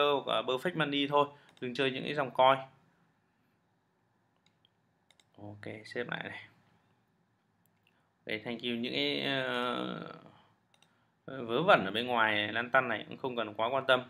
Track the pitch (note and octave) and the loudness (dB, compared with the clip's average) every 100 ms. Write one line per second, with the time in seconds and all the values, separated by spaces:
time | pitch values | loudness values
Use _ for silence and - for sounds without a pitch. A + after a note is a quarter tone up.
0 | D3 C#3 A#2+ A2+ A#2+ B2+ F#3 E3+ D3 C#3 | 4 2 0 0 0 -2 -2 -2 -2 0
1 | C#3+ C#3+ C#3+ - - - B2+ A#2+ C3+ C3 | 2 4 2 -2 -20 -10 -8 -2 -2 -2
2 | A#2+ D3 C3+ - C3 C3+ - _ _ _ | -4 -4 -2 6 6 6 0 _ _ _
3 | _ _ _ _ _ _ _ _ _ _ | _ _ _ _ _ _ _ _ _ _
4 | _ _ _ _ _ _ _ _ _ _ | _ _ _ _ _ _ _ _ _ _
5 | _ _ _ - G2+ G#2 G#2 A2 G#2+ B2 | _ _ _ -18 -16 -12 -12 -12 -8 -6
6 | A#2 - G2+ - - _ _ _ _ _ | -4 -4 -6 -10 -16 _ _ _ _ _
7 | _ _ _ _ _ _ _ _ _ _ | _ _ _ _ _ _ _ _ _ _
8 | _ _ - A2 A#2+ A#2 A#2+ A#2 B2 C#3 | _ _ -8 -8 -6 -6 -4 -4 -4 -2
9 | C#3+ C#3+ C#3 C3+ B2+ B2 B2 B2 B2 A2+ | -2 -2 -2 -2 -2 -2 -2 -2 -4 -6
10 | - - - - _ _ _ _ _ _ | -10 -14 -18 -20 _ _ _ _ _ _
11 | _ _ - C3+ A2+ B2 F#3 D#3 F#2+ G#2 | _ _ -14 -10 -2 2 6 6 6 -2
12 | B2 A#2 G#2+ G#2 G#2+ A2+ A#2+ C3+ B2 A2 | 0 4 4 4 0 -2 2 2 2 -4
13 | - A#2+ C3+ A#2+ G#2+ G#2+ A2+ C3+ C3 B2+ | -6 -8 -6 -4 -6 -2 -2 0 2 2